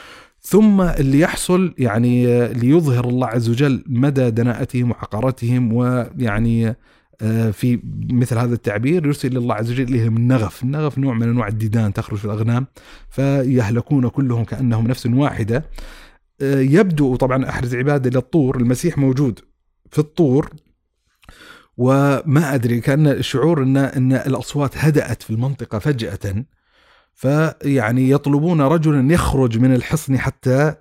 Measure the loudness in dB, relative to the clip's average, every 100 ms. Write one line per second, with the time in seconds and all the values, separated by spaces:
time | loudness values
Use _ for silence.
0 | -20 -20 -20 _ 0 4 6 4 2 2
1 | 2 2 2 0 0 0 0 -2 -2 0
2 | 2 2 2 2 0 0 2 4 4 0
3 | 0 -2 -2 -2 0 0 2 0 -2 0
4 | 0 2 0 0 0 -2 -4 -2 -2 -4
5 | -6 -4 -2 -2 -2 0 0 0 0 -2
6 | -4 -4 -2 0 0 0 0 -4 _ _
7 | _ -8 -2 0 0 -2 -2 -2 -4 -8
8 | -2 0 0 0 -2 -2 -4 -2 0 0
9 | 0 -2 -4 -2 -2 -2 -2 -2 -2 0
10 | 0 2 2 2 0 -4 -6 -2 -4 -2
11 | -2 0 0 0 -2 -2 -2 0 0 -2
12 | -6 -6 -6 -4 0 -2 -4 -10 -20 -20
13 | -12 -4 0 0 2 2 2 -2 0 0
14 | 0 0 -2 0 -4 -2 -2 0 0 -2
15 | 0 0 0 -2 -2 -4 -6 -12 -16 -18
16 | -20 _ _ -6 -2 2 4 4 4 2
17 | 0 2 0 0 -2 -4 -4 -2 0 0
18 | 0 -2 0 0 0 2 0 0 -2 0
19 | 2 2 0 -2 -12 _ _ _ _ -4
20 | -2 0 2 2 0 -8 _ _ _ _
21 | _ _ -20 -20 -20 -20 _ -2 2 2
22 | 2 0 2 2 2 0 0 -2 0 2
23 | 2 2 -2 0 0 2 2 2 0 0
24 | 0 0 -2 -4 -4 -4 -4 -2 0 2
25 | 0 -4 -6 -4 -4 -6 -8 -6 -2 -4
26 | -4 -8 -6 -6 -8 _ _ _ _ _
27 | _ _ -2 0 0 -2 -2 0 2 2
28 | 2 2 2 0 2 2 2 2 2 2
29 | 2 2 2 0 0 2 2 2 0 -4
30 | -2 -2 -2 -4 -2 2 0 -2